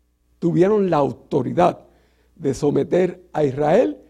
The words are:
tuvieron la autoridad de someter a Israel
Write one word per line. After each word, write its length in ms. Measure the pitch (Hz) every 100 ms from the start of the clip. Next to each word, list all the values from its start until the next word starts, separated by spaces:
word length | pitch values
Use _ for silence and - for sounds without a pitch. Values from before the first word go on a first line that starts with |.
| _ _ _ _
tuvieron 520 | 165 156 185 214 190
la 60 | 156
autoridad 840 | 135 120 - 151 123 123 - - - _ _ _ _
de 200 | _ 135
someter 680 | 123 147 139 - 175 180 - -
a 120 | 151
Israel 540 | 147 127 151 190 302 294 -